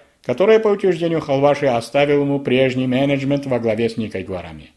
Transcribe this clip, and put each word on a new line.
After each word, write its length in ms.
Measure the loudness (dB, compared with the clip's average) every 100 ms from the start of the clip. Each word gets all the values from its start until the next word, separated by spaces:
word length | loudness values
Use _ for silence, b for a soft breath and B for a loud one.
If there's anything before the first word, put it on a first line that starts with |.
| B B -6
которое, 340 | 0 4 4
по 80 | 4
утверждению 540 | 2 0 0 -2 -2
Халваши, 460 | -2 2 2 2 0
оставил 540 | 0 -2 0 2 2
ему 180 | 2 -2
прежний 480 | 0 2 2 0 0
менеджмент 580 | 0 0 0 0 -2 -2
во 140 | -2
главе 300 | 0 0 -2
с 60 | -2
Никой 280 | -6 -8
Гварами. 480 | -8 -8 -10 -16 -20